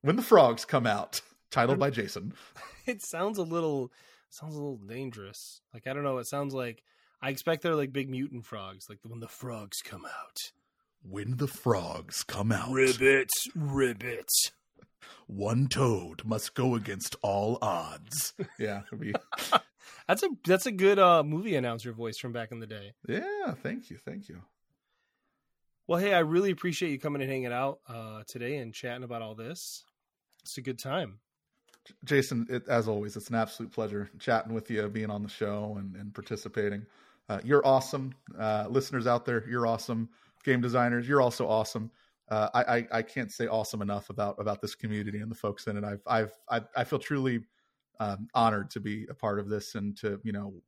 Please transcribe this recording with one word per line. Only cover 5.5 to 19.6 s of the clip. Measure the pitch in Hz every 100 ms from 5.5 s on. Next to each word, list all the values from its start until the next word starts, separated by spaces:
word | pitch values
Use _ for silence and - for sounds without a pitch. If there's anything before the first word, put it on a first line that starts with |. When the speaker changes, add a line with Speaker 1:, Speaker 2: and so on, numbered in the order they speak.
| - _
Speaker 2:
Like, | 117 131
I |
don't | 139
know. | 143 127
It | 117
sounds | 143 143
like, | 135 120 113 _ _ _ _
I | 135
expect | 135 - 165
they're, | 175
like, | 156 139
big | 135 135
mutant | 131 143 123 113
frogs, | 107 98 95 -
like | 104
the, | 117
"When | 117
the | 113
frogs | - 127 113 101 -
come | - 98 -
out." | - - - - _ _ _ _ _ 95
Speaker 1:
"When | 98 107 123
the | 139
frogs | - 123 101 82 80 - -
come | - 101 104
out, | 98 123
Speaker 2:
Ribbit, | 131 131 117 135 135 131 - -
ribbit. | 170 147 139 127 104 120 113 - - - _ _ _ - _ - - -
Speaker 1:
one | 98 101 117 139
toad | 127 131 101 87 80
must | 110 110 -
go | - 127
against | 117 104 98 - -
all | 104 101 107 120
odds." | 107 87 80 - - 151 - - -
<laughs> | -
Yeah, | 107 101 -
it'd | -
be | - -
Speaker 2:
<laughs> | - - - -